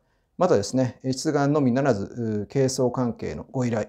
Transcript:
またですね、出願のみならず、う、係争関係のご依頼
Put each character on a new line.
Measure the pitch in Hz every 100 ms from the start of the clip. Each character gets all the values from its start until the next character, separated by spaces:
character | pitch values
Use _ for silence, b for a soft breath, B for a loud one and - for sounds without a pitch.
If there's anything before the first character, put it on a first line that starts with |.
| _ _ _ -
ま | 185
た | 131
で |
す | 101 131
ね、 | 127 -
出 | 131 131 156
願 | 143 139
の | 151
み | 131
な | 120
ら | 139 104
ず、 | 98 - 113 107 101
う、 |
係 | 135 131
争 | 131 127
関 | 123 123
係 | 110 -
の | - -
ご | 131 123
依 |
頼 | 214